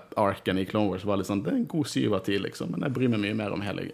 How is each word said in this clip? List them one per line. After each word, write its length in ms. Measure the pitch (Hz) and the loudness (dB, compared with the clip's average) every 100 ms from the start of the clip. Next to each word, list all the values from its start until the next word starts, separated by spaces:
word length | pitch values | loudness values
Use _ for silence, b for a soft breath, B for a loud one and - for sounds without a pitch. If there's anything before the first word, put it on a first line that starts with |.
| - - | -2 0
arken 420 | 101 95 - 92 | 2 2 0 0
i 60 | 92 | 0
Clone 240 | 110 104 | 2 2
Wars 140 | 92 104 | 0 0
var 140 | 98 | 0
litt 80 | 95 | 0
sånn, 160 | 101 | 0
"Det 80 | 123 | 0
er 80 | 269 | 0
en 80 | 190 | 0
god 160 | 165 135 | -2 0
syv 300 | 135 120 95 | 0 2 2
av 60 | - | 2
ti, 120 | 98 | 0
liksom." 320 | - - - | -2 -6 -4
Men 140 | - - | -2 0
jeg 80 | 123 | 2
bryr 160 | 127 | 2
meg 100 | 110 | 2
mye 140 | 101 110 | 0 0
mer 160 | 104 | -2
om 80 | 92 | -2
hele 280 | 101 92 90 | -2 -4 -6